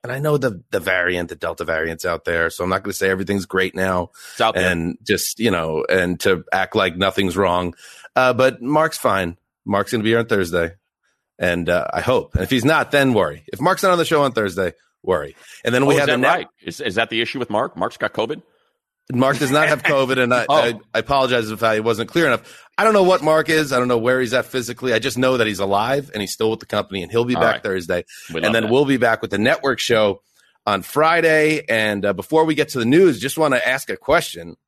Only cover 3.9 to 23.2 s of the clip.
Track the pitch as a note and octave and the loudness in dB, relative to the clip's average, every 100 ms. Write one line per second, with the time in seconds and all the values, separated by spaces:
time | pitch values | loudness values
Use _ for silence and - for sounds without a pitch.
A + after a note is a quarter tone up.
3.9 | F2+ E2+ - - - G2 F#2 F2+ F2 E2+ | -2 -4 -12 -20 -2 0 2 0 0 -4
4.9 | - - G2 - - A2+ F2+ D#2+ D#2 - | -6 -4 -2 -2 -2 0 0 -2 -4 0
5.9 | F#2 F2+ F2 G2+ F2+ - F#2+ F#2 A2 F#2+ | 0 0 -2 0 -2 -2 -2 -2 0 -2
6.9 | E2+ F#2+ F#2+ G2 F2+ F#2+ F2 F2 - - | 0 -2 0 -2 0 0 0 -2 -8 -20
7.9 | - - - B2+ A#2+ C3 A#2+ A#2+ D3+ D#3+ | -20 -4 0 2 4 2 2 -2 0 0
8.9 | - B2+ G2 F2+ F2 _ _ - G2 G2+ | 0 0 0 -2 -6 _ _ -4 -2 -2
9.9 | A#2+ G#2+ A2+ A#2 G2+ F2+ F2 E2+ F2+ _ | -2 0 0 2 0 0 -2 -2 -8 _
10.9 | _ _ _ _ _ F2+ F2 E2+ F2 - | _ _ _ _ _ -2 -2 0 -2 0
11.9 | - G2 B2+ - - F#2 B2+ B2 D#3+ B2 | -4 0 -2 -2 -6 -2 0 2 0 0
12.9 | C#3+ C3+ A2+ E2 D2 - G2 D#3 F#3 F#3+ | 2 2 2 0 -4 -14 -4 -2 0 2
13.9 | F3 D#3 D#3+ C#3 A#2+ G2+ F2 F2+ - _ | 2 2 2 2 0 -4 -2 -4 -6 _
14.9 | _ - F2 C#2+ - - - - B2 C#3 | _ -2 -2 -2 -14 -20 -6 -2 2 2
15.9 | C#3+ C#3+ B2 C3+ - - _ D#2+ E2+ B2+ | 2 2 2 2 0 -4 _ -12 -8 -4
16.9 | F#2+ A#2 A2+ A2+ C#3 A#2+ G#2 B2+ - G2+ | -2 -2 -2 -4 -6 -4 -2 -4 -4 -6
17.9 | - G#2+ - A2+ D#3 _ _ _ _ _ | -4 -6 -4 -4 -6 _ _ _ _ _
18.9 | _ _ B2 C3 C#3 C3+ D3 D#3 D3 F3 | _ _ 0 2 2 0 2 2 0 0
19.9 | C#3+ C3 C3 B2 B2 A2+ D3+ A#2+ A2 - | 0 2 2 2 2 2 2 2 -2 -6
20.9 | A2+ A2 C#3 C3 B2 G#2+ G#2+ A2+ A2 A2 | -6 0 0 2 0 -2 -2 0 2 0
21.9 | A2 A#2 E3+ D#3+ A2+ - - - - G#3+ | -2 -2 0 2 0 -4 -20 -10 0 2
22.9 | G#3+ F#3 F#3 | 4 4 4